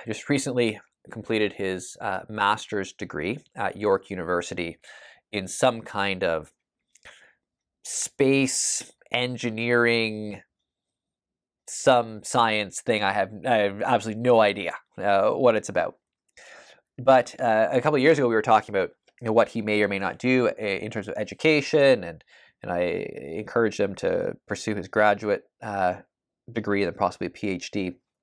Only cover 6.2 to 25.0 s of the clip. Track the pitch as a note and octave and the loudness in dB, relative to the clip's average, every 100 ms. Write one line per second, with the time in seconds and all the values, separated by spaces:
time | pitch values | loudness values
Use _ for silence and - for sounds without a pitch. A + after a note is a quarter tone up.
6.2 | F#2 D#2+ D2+ _ _ _ _ _ - - | -2 -2 -6 _ _ _ _ _ -20 -20
7.2 | _ _ _ _ _ _ - - - - | _ _ _ _ _ _ -10 -8 -6 0
8.2 | C3+ C#3 C3 - - - - _ - A#2+ | 2 4 2 0 -4 -4 -8 _ -6 -4
9.2 | B2+ B2 B2 A2 A#2 A#2+ A#2 A#2 A2+ G#2+ | -4 -4 -6 -4 0 4 4 2 0 -4
10.2 | G#2+ F#2+ - _ _ _ _ _ _ _ | -8 -12 -16 _ _ _ _ _ _ _
11.2 | _ _ _ _ - - D3 B2 A2+ G#2+ | _ _ _ _ -16 -2 4 4 2 -8
12.2 | - C3 A2+ G#2+ G2+ - - A2+ G2+ G2+ | -4 2 2 2 -2 -6 -2 0 0 0
13.2 | G2 G#2+ A#2+ A2+ G2+ G2+ - A#2+ A2 G#2+ | -2 -2 0 2 2 -2 0 0 -2 -2
14.2 | B2 A2+ G#2 G2+ E2+ - _ - G2 G2 | 4 6 6 2 -6 -10 _ -4 2 2
15.2 | A2 - B2+ A2 - F2+ E2 - _ _ | 2 4 4 4 0 -2 -2 -4 _ _
16.2 | _ - - - - - _ - B2+ C3 | _ -20 -20 -20 -20 -20 _ -4 4 6
17.2 | - - A#2+ A2 A2 B2+ D3 D3+ C#3+ D3 | 4 -2 2 2 2 2 2 4 4 4
18.2 | B2 A2+ A2+ A2 - G2 F2+ _ _ - | 4 2 4 4 4 -2 -2 _ _ -10
19.2 | A2+ A2 G#2+ A2+ G#2+ G#2+ G#2 G2 F#2+ - | 0 2 2 0 0 2 2 0 -4 -2
20.2 | B2 B2+ A2+ - G#2+ G2 G#2+ G#2+ G2 - | 0 2 2 0 -4 -4 -6 -8 -8 -6
21.2 | G#2 - D#3+ D3+ C3+ D3+ C#3 B2 F2 D#2+ | -8 0 2 2 2 4 6 4 0 -14
22.2 | _ - _ _ - F2 F2+ F2 - - | _ -20 _ _ -6 -2 -2 -2 -6 -10
23.2 | C#2+ E2+ A2 A#2 A2 - G2 F#2+ F#2+ F2 | -12 -10 -4 0 0 0 -4 -2 -4 -2
24.2 | F#2+ - - G2+ - G2+ F2 G#2+ | -4 -8 -10 -8 -6 -6 -4 2